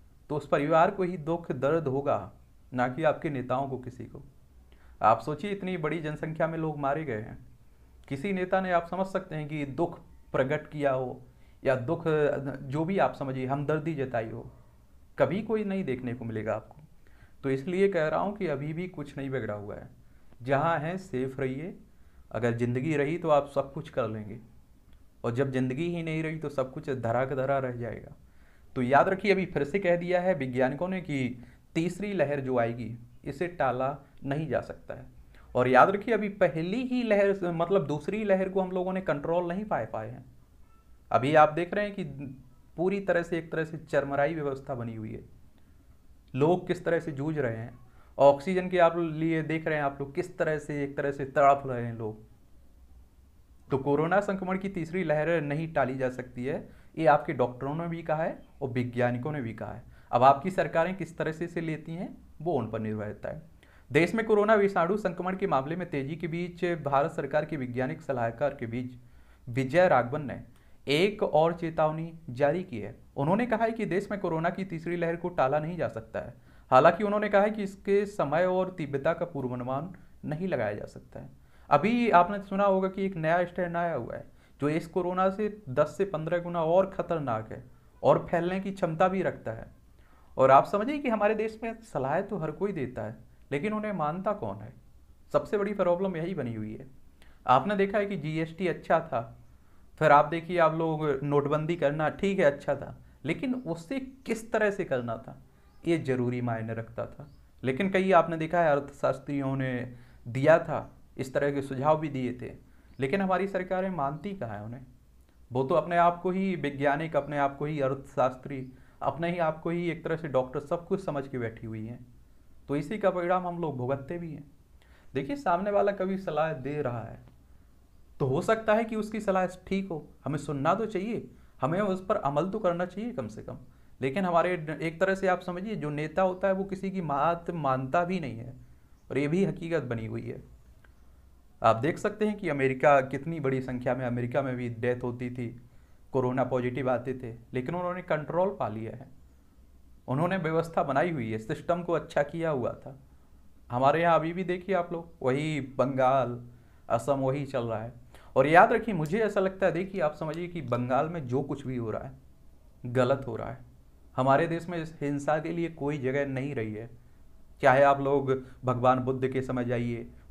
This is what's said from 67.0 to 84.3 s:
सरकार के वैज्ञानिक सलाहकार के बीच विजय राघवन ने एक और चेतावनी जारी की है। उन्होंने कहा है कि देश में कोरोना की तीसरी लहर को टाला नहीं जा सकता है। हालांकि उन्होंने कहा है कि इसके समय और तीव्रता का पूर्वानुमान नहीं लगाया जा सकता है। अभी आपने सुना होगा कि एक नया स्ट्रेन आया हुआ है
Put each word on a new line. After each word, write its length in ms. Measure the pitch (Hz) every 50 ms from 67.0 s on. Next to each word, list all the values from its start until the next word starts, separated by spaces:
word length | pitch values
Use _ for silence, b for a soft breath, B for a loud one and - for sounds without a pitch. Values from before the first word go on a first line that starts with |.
| 147 165
सरकार 320 | 165 170 143 - 156 151 151
के 120 | - 160
वैज्ञानिक 440 | 139 127 123 117 127 127 143 156 -
सलाहकार 520 | - - 131 123 117 117 117 - 147 139 139
के 120 | - 123
बीच 300 | 113 117 127 127 123 - - b b b b b b b b b
विजय 420 | 123 117 135 131 127 135 175 185 175
राघवन 360 | 147 123 120 120 147 147 147
ने 160 | 117 98 - - - b b b b b b b
एक 360 | 131 143 156 190 208 202 -
और 300 | 147 - - 151 160 170 175
चेतावनी 580 | 175 175 160 165 165 156 156 156 160 165 165 - - - -
जारी 320 | 120 127 143 143 160 185
की 160 | 180 - - 104
है। 160 | 98 107 - - - - -
उन्होंने 300 | - 139 160 190 226 247
कहा 180 | 233 220 202 233
है 80 | 220
कि 140 | 233 233 208
देश 220 | 175 170 196 208 -
में 80 | 214 196
कोरोना 300 | 190 175 160 160 165 175
की 140 | 180 190 190
तीसरी 300 | 190 165 156 160 170 175
लहर 200 | 175 170 165 170
को 120 | 170 170 175
टाला 280 | 175 - 131 131 147 151
नहीं 180 | 151 165 180
जा 120 | 165 131 104
सकता 300 | - 110 - - - 98
है। 140 | - - - - b b b b b b
हालांकि 340 | 131 127 147 170 170 - 214
उन्होंने 240 | 202 208 214 214 208
कहा 140 | 208 196
है 80 | 202 214
कि 120 | 214 214
इसके 420 | 196 190 - - - 202 196 202 208
समय 400 | 202 - - 156 143 147 170 185
और 280 | 185 185 185 185 175 - -
तीव्रता 340 | 151 131 135 135 135 160
का 120 | 170 170 175
पूर्वानुमान 640 | - - 139 127 123 127 123 123 127 131 139 160 190 - B B B B B B
नहीं 240 | 131 151 156 190 185
लगाया 260 | 160 123 107 104 107
जा 100 | 110 -
सकता 340 | - - 123 - - - -
है। 100 | 139 - - - b b b b b b
अभी 400 | 147 147 165 214 240 240 240 214
आपने 260 | 170 175 175 208 202 196
सुना 240 | 196 - 196 196 202
होगा 240 | 202 190 190 190 190
कि 160 | 190 196 190
एक 100 | 190 196
नया 280 | 160 156 156 170 180 180
स्ट्रेन 320 | 175 - 190 180 170 170
आया 180 | 170 175 170 156
हुआ 200 | 123 - - -
है 100 | - - -